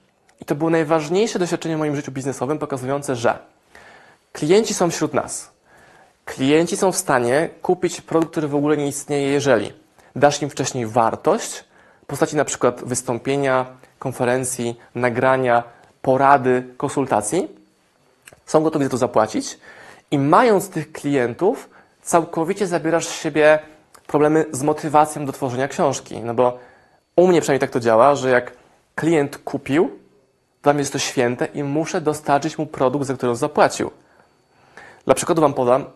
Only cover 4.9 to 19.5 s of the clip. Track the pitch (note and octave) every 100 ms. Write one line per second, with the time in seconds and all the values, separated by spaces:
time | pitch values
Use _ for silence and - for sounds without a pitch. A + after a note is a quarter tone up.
4.9 | - D3+ A#2+ - - - _ _ _ -
5.9 | _ _ _ - - C3+ D#3 E3+ F#3+ G3
6.9 | F3 - C3 A#2+ C3+ E3 - - F3+ F3
7.9 | - - D#3+ D#3+ E3+ D3+ C#3+ D3 D3 C#3+
8.9 | C#3 - C#3+ C#3 C#3+ C3+ A2+ G#2 - _
9.9 | _ _ B2+ C#3+ C#3+ C#3+ - C3 C3 A2
10.9 | A#2 A2+ G#2+ D3+ A3 - - - _ _
11.9 | _ - C#3 D#3+ D3+ C3 - B2+ B2 B2
12.9 | B2 - A#2 C3+ C#3+ C#3 C3 B2+ - -
13.9 | _ C3+ - B2 B2+ B2 - A#2 A#2 -
14.9 | A#2+ B2 A#2+ C3 C3 B2+ A#2+ A#2+ - _
15.9 | _ - C3 C#3 C#3+ B2+ B2+ B2+ - C#3
16.9 | C#3+ C3 G#2+ - E3+ D#4 - _ _ _
17.9 | _ _ _ - - - D#3 D#3 D#3 C3+
18.9 | B2+ B2 - A2 B3+ -